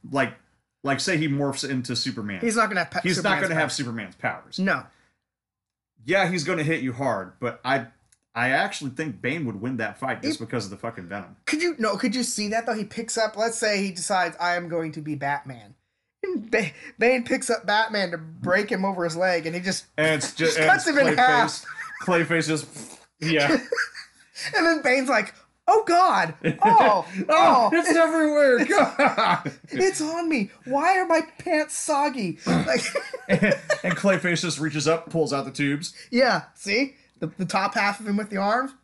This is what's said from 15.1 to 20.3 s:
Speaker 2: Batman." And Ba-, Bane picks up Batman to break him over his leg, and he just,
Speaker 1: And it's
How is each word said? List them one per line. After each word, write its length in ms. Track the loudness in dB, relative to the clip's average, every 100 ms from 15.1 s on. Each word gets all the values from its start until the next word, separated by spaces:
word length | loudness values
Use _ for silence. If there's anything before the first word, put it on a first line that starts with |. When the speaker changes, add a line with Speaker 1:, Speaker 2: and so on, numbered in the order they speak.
| -6
Speaker 2:
Batman." 600 | -4 -4 -8 -16 -18 -20 _ _ _ _
And 260 | -6 -6 -2
Ba-, 200 | -2 -2 -8 -20 0
Bane 240 | 2 2
picks 260 | 0 -4 -2
up 160 | -4 0
Batman 460 | 0 0 -2 -4
to 60 | -6
break 540 | -12 -8 0 0 0
him 120 | -2 -2
over 180 | -2
his 120 | -4 0
leg, 280 | 0 0 -2
and 80 | -4
he 60 |
just, 240 | -4 -4 -6 0
Speaker 1:
And 180 | 0 0
it's 180 | -4